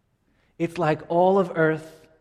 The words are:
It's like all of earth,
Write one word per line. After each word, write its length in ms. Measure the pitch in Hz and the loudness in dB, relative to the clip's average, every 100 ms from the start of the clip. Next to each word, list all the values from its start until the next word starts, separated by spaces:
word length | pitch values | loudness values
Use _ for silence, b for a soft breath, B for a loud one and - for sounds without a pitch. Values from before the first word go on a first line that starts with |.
| _ _ _ _ _ - | _ _ _ _ _ -6
It's 200 | 165 165 | -6 -2
like 220 | 156 156 - | -2 -2 -2
all 300 | 170 180 196 | 2 4 2
of 140 | 180 165 | 0 0
earth, 500 | 160 156 - - _ _ | 0 0 -8 -20 _ _